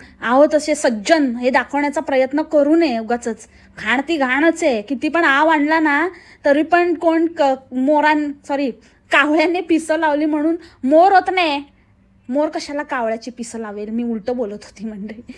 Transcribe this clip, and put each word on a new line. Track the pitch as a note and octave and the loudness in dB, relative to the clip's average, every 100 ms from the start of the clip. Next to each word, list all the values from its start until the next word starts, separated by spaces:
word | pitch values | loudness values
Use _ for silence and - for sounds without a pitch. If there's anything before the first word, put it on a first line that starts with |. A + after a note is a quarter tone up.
| - - | -8 -8
आहोत | A3+ C4 D4+ D4+ | 0 4 4 4
असे | D4 D4 | 0 0
सज्जन | D4 G#3+ G3 E4 C4+ A#3 | 0 -2 0 2 2 -2
हे | B3 | 0
दाखवण्याचा | C4 A#3+ C#4+ C#4+ D4 | 0 -2 -2 -2 -4
प्रयत्न | D4 C4+ C4 C#4+ | -2 0 0 -2
करू | D#4 D#4 C#4+ E4 | 0 2 4 2
नये | D#4+ A3+ | 2 -2
उगाचच. | A3 A#3+ A#3 A3 - - - - | -4 -4 -4 -8 -14 -20 -20 -10
घाण | G#3 B3 C#4 | -4 -2 -2
ती | E4 | -2
घाणच | C4 C4 E4 D#4+ | 0 2 2 2
आहे. | D#4+ A3+ | 0 -2
किती | G#3 C4+ D4+ | -4 -4 -2
पण | E4 | 0
आव | E4 C#4 D#4 | 2 2 4
आणला | D#4 D4 D#4+ | 2 2 2
ना, | D#4 C#4+ F4 - - - D4 | 2 0 -2 -6 -20 -4 0
तरी | C#4+ | 2
पण | D#4 F4 F4 | 2 2 2
कोण | D#4 E4+ E4 E4 E4 | 0 0 2 0 0
क-, | C#4 C4 - | 0 0 -4
मोरान-, | B3+ C4 D4+ D4+ D4+ D4 C#4+ - | -4 2 2 4 2 -2 -8 -6
सॉरी, | C#4 C#4 - _ _ _ | -4 -4 -6 _ _ _
कावळ्याने | D#4+ C#4+ D#4 D#4+ E4+ | 0 2 2 0 -2
पिसं | E4+ D#4+ D#4+ D#4+ | 0 -2 0 -2
लावली | D#4+ D4 D#4 | 0 0 0
म्हणून | D4+ D#4 E4+ - _ | 0 -2 -4 -8 _
मोर | B3+ D#4 F#4+ | 2 4 6
होत | F#4+ F4+ | 4 2
नाही. | F#4 E4 C#4+ - _ _ _ _ _ - | 0 0 -2 -8 _ _ _ _ _ -6
मोर | C4 D#4 | -2 -2
कशाला | D#4 D4+ C#4+ | -4 -8 -8
कावळ्याची | D4 C4+ A3+ A3+ B3 | -6 -6 -4 -6 -10
पिसं | A#3 A#3 A3+ | -14 -14 -12
लावेल? | A3 G3+ G#3+ | -12 -12 -8
मी | A3+ | -6
उलटं | A#3+ A3 F#3+ B3 | -4 -6 -6 -6
बोलत | G#3 G#3 | -6 -10
होती | - - A3 | -18 -14 -14
मंडळी. | G#3 G#3 A3 A#3+ | -12 -14 -14 -20